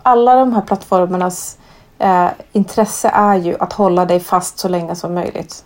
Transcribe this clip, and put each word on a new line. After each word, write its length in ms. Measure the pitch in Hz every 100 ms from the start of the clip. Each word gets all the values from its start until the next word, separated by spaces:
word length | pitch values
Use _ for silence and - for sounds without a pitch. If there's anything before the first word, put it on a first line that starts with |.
alla 320 | 254 240 240 254
de 180 | 262
här 80 | 226
plattformarnas, 960 | 196 196 - 185 175 185 180 180 - - - - _ -
eh, 280 | 196 180 180 - -
intresse 580 | 208 185 - 214 - 226
är 220 | - 208 190
ju 200 | 170 -
att 140 | 180
hålla 320 | - 190 180 180
dig 140 | 175
fast 400 | 175 180 180 -
så 80 | 185
länge 280 | 180 170 175
som 180 | 170
möjligt. 500 | 175 - - - -